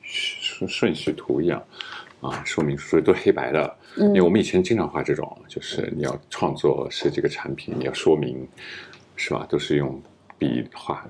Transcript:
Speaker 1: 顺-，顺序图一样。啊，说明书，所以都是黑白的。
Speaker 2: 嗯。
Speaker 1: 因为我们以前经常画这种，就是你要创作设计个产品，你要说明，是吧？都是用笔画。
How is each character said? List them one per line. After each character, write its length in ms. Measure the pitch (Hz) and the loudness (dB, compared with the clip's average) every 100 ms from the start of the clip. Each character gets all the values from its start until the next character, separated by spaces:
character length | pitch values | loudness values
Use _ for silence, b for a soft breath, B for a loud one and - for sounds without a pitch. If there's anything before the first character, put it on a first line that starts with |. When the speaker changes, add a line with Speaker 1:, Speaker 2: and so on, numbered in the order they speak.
Speaker 1:
顺-， 680 | - - - - - - 95 | -12 -8 -6 -6 -8 -6 -6
顺 260 | - 113 78 | 0 0 0
序 160 | - | -4
图 280 | - - 64 | -6 -2 0
一 60 | 85 | 2
样。 160 | 76 - B B B B - | 0 -6 B B B B -10
啊， 200 | 67 - - | -8 -6 -4
说 180 | - | 0
明 140 | 76 71 | 0 -2
书， 140 | - | 2
所 60 | 82 | 4
以 60 | |
都 100 | 78 | 6
是 60 | 90 | 4
黑 120 | - | 4
白 180 | 76 64 | 2 2
的。 240 | 78 73 - B - | 0 0 -4 B 2
Speaker 2:
嗯。 100 | 208 | 4
Speaker 1:
因 60 | |
为 80 | 143 | 6
我 80 | 87 | 6
们 100 | 104 | 6
以 40 | |
前 200 | - 92 | 4 2
经 140 | 92 113 | 4 2
常 120 | 76 | 0
画 140 | 73 | -2
这 100 | 71 | -2
种， 240 | 73 - - - | -2 -2 -10 -12
就 160 | - | -12
是 300 | - - - | -8 -6 -4
你 100 | - | -2
要 180 | 71 69 - | -2 -4 -8
创 260 | - 82 69 | -2 -2 2
作 320 | 76 69 - | 2 2 -2
设 200 | - - | -2 0
计 100 | 71 | 2
个 80 | 71 | -2
产 260 | - - | -2 -8
品， 220 | 69 - - | -8 -6 -4
你 60 | |
要 100 | 65 | -4
说 220 | - - 76 | 0 4 4
明， 320 | 65 64 65 - B B B B - - | 2 -6 -10 -14 B B B B -20 -10
是 160 | - | -4
吧？ 120 | - - | -4 -2
都 100 | 71 | -2
是 160 | - 73 | 2 0
用 260 | 69 67 - _ _ - | 0 -6 -14 _ _ -4
笔 280 | 76 60 - | 0 0 -4
画。 320 | - - 76 - | -10 -8 -8 -2